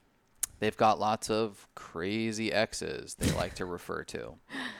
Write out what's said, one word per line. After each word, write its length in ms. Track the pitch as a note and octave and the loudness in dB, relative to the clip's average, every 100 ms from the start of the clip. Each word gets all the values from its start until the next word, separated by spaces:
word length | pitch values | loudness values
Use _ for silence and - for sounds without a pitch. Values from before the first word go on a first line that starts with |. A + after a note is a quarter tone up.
| _ _ _ _ - - | _ _ _ _ -6 0
They've 160 | G#2+ - | 0 6
got 220 | A2 F2+ | 6 6
lots 300 | G#2 A2 - | 4 2 2
of 360 | A2 A2+ G2+ - | 2 0 -4 -18
crazy 800 | - - E2 F#2 A2 A2+ G#2+ A2 | -18 -10 -4 0 0 0 0 2
exes 640 | G2+ A2+ - E2 D2+ - - | 2 2 0 -6 -6 -8 -2
they 160 | E2 | 0
like 240 | E2 F2 - | 2 -2 -4
to 100 | F2+ | -6
refer 380 | F2 - D#2+ | -6 -6 -6
to. 320 | D2+ - A#1 - - C4+ B3+ - | -6 -8 -8 -12 -12 -8 -8 -10